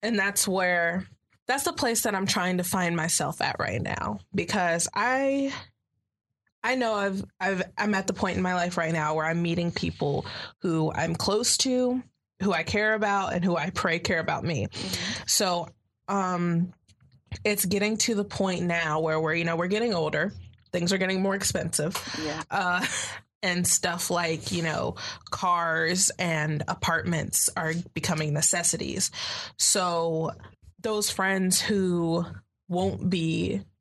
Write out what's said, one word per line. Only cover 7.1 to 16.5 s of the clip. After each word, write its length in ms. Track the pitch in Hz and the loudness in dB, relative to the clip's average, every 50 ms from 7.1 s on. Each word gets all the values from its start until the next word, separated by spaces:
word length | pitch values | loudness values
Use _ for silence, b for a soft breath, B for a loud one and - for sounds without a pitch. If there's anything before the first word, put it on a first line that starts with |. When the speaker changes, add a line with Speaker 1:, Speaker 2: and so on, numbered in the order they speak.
| 196 196 - - _ _ | -2 -2 -6 -10 _ _
Speaker 1:
I've, 220 | 185 190 196 180 185 185 - | -2 0 0 0 -2 -4 -4
I'm 180 | - 208 208 208 | -2 0 0 2
at 120 | 190 190 | 0 0
the 60 | - 196 | -2 -2
point 220 | - - 190 175 | -2 0 -2 0
in 60 | 185 185 | 0 0
my 120 | 185 185 | 0 2
life 220 | 180 175 180 175 180 | 2 0 0 0 -2
right 140 | 165 160 165 | 0 0 0
now 220 | 165 151 151 156 | 0 0 0 0
where 120 | 156 156 | 0 0
I'm 160 | 160 165 170 170 | 0 0 0 0
meeting 300 | 170 165 170 170 170 170 | 0 0 0 0 -2 -2
people 520 | - - 170 - - - 147 143 - - B B B B B B _ | -2 -4 -4 -2 -2 -2 0 0 -2 -4 B B B B B B _
who 320 | - 185 165 160 156 156 - | -2 0 2 2 2 0 0
I'm 220 | - 156 170 165 | 0 -2 -2 -2
close 400 | 165 - - 196 214 240 - - - | -2 0 0 0 2 2 2 2 2
to, 440 | - 269 254 254 254 247 247 254 247 - _ _ _ _ _ _ | 2 2 2 2 2 2 2 0 -4 -8 _ _ _ _ _ _
who 120 | 185 202 185 | 0 0 2
I 100 | 160 165 | 2 0
care 320 | 165 - 208 214 214 220 | 0 0 2 2 2 2
about, 400 | 220 208 208 202 202 190 - - | 2 2 2 2 2 0 0 0
and 100 | - 175 | 0 2
who 120 | 190 170 | 2 2
I 140 | 165 143 180 | 2 0 -2
pray 280 | 175 - - 190 165 170 | -4 0 0 2 2 2
care 220 | 170 - 190 165 | 0 0 0 0
about 240 | 160 - 156 139 - | 0 0 -2 -2 -2
me. 220 | 160 170 127 - - | -2 -2 -2 -2 -4
Speaker 2:
Mm-hmm. 540 | - - - 190 185 185 180 185 233 - - | -4 -6 -6 -6 -4 -4 -4 -4 -6 -6 -4
Speaker 1:
So, 420 | - - - 214 185 180 175 170 - - _ _ _ _ _ _ - | -2 0 2 2 2 2 0 -2 -6 -12 _ _ _ _ _ _ -2
um, 640 | 196 196 190 185 180 175 175 175 | 0 0 2 2 2 2 2 2